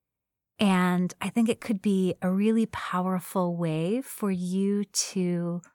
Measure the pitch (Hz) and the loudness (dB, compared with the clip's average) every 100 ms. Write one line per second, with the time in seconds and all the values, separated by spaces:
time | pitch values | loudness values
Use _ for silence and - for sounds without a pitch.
0 | _ _ _ _ _ - 202 185 180 180 | _ _ _ _ _ 0 2 4 4 2
1 | 180 - 196 240 226 226 - 196 214 190 | 0 -4 -4 0 0 0 -4 -2 2 2
2 | 180 - 180 190 214 226 220 - - 180 | 2 0 0 2 2 2 0 -4 -4 -2
3 | 185 185 - 190 175 170 165 156 170 247 | 0 -2 -2 -2 -2 0 -2 0 0 -2
4 | - - 202 180 180 190 196 202 202 - | -4 -4 -2 -2 -2 0 0 0 -2 -4
5 | - 190 180 175 175 175 - | -4 -2 0 0 -2 -6 -10